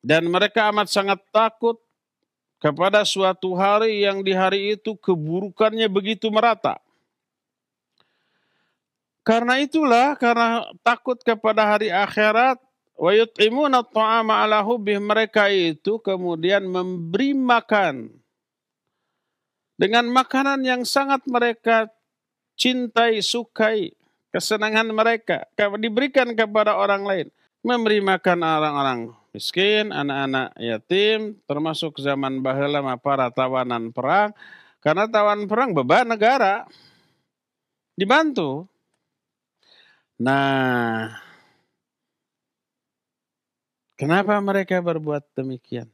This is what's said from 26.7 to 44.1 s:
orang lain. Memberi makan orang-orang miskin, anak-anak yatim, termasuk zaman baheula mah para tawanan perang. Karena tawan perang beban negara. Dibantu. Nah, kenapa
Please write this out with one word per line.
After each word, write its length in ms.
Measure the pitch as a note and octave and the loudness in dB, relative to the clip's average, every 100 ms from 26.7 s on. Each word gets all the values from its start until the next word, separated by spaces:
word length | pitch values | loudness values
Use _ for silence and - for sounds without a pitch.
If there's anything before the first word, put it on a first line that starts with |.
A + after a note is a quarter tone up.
| G3 | 2
orang 240 | G3+ G3 | 0 0
lain. 240 | G3+ F#3+ D3 _ _ _ | -2 -4 -6 _ _ _
Memberi 400 | A#3 A#3+ A3+ G#3+ | -4 0 2 0
makan 400 | G3 F#3 F#3+ F3 | 0 0 0 0
orang-orang 600 | D#3+ D#3 D3+ C#3+ C#3 A#2+ A#2 - _ G#2 | 0 0 0 -2 -2 -4 -8 -16 _ -12
miskin, 560 | - F3 G3 G#3+ G#3+ | -8 -2 0 0 -2
anak-anak 640 | D3 C#3+ C#3 C3+ C3 C3 - | -4 -4 -4 -2 -4 -4 -8
yatim, 800 | A#2 A2 _ F#3 G#3+ A3 G#3+ G#3+ | -6 -6 _ 0 2 0 -4 -12
termasuk 560 | - C#3+ D#3+ D#3 E3 C#3+ | -8 -4 -4 -4 -8 -6
zaman 400 | C#3 C#3 C3+ C3 | -4 -2 -4 -4
baheula 400 | C3 C3+ C#3+ D3 | -4 -2 -2 -2
mah 160 | C3+ B2 | -4 -6
para 320 | C#3+ C3+ B2 | -2 -2 -2
tawanan 640 | A#2+ B2+ C3 B2 A#2+ A2+ | -2 -2 -2 -4 -4 -6
perang. 400 | A#2 B2+ F#3 G#3 G#3 - - _ _ | -6 0 2 0 -4 -20 -20 _ _
Karena 240 | D3+ E3 | -2 0
tawan 400 | A3 A3 G#3 G#3 | 0 2 2 0
perang 320 | G3+ G#3+ C4 D#3+ | -2 -2 0 0
beban 320 | B2+ F#3+ A#3+ | 4 2 2
negara. 560 | A3+ G#3+ C4+ G3+ G3+ - - _ _ _ _ _ _ _ _ _ _ _ | 2 2 4 2 0 -6 -20 _ _ _ _ _ _ _ _ _ _ _
Dibantu. 720 | - G3 C#4 D#4+ B3+ D3+ C#3 F#3 _ _ _ _ _ _ _ _ _ _ _ _ _ _ _ | -8 2 2 2 -2 -4 -6 -12 _ _ _ _ _ _ _ _ _ _ _ _ _ _ _
Nah, 960 | A#2+ C#3 C#3 C3+ B2+ B2 A#2 A2+ A2+ A2+ - _ _ _ _ _ _ _ _ _ _ _ _ _ _ _ _ _ _ _ _ _ _ _ _ _ _ | -2 0 0 0 0 0 -2 -4 -8 -14 -20 _ _ _ _ _ _ _ _ _ _ _ _ _ _ _ _ _ _ _ _ _ _ _ _ _ _
kenapa 400 | _ C#3 | _ -2